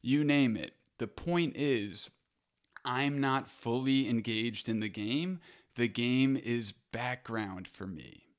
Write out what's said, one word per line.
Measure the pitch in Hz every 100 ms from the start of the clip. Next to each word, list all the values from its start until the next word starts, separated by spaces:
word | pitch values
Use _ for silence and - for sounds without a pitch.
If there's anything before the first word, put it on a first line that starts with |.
you | 117 143
name | 147 143 131 104
it. | - _ _ _
The | 113
point | - - 175 165 -
is, | 143 123 101 - - _ _ _ _ _ _ -
I'm | 127 123 143 143
not | 139 135 131
fully | - 117 120 131 135 120
engaged | 117 104 110 117 104 -
in | 110
the | 107
game. | 98 104 135 175 180 - - _
The | - 117
game | 101 120 127 135 131
is | - 120 107
background | - _ 113 123 127 - 113 104 92 95
for | - 98
me. | 82 64 - _